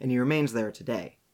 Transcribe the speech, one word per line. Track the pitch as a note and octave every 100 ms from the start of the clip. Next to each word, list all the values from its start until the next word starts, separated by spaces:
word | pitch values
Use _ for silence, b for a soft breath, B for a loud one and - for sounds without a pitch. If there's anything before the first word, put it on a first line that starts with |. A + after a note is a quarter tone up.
and | B2+
he | B2
remains | C3 D#3 C#3+
there | A2+ G#2+
today. | - C#3+ A2 E2+ - _